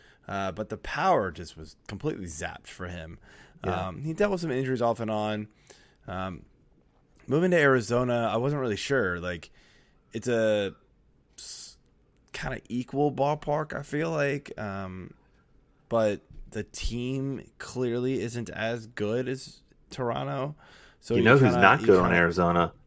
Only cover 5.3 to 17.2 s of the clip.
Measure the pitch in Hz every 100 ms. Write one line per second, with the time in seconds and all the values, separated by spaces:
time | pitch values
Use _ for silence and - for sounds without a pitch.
5.3 | 107 107 _ - - _ _ - 92 95
6.3 | 85 - _ _ _ _ _ _ _ -
7.3 | 143 180 175 143 131 110 120 123 120 113
8.3 | 113 131 147 127 101 - 135 98 87 90
9.3 | 87 - _ _ _ _ _ _ 117 120
10.3 | 117 110 104 98 - _ _ _ _ _
11.3 | - - - - - _ _ _ _ _
12.3 | - 143 131 - 120 127 135 147 131 143
13.3 | 151 - 147 151 147 143 147 165 156 143
14.3 | 139 - - 107 98 95 92 87 - _
15.3 | _ _ _ _ _ - 117 107 101 -
16.3 | - - 110 104 - - 117 123 135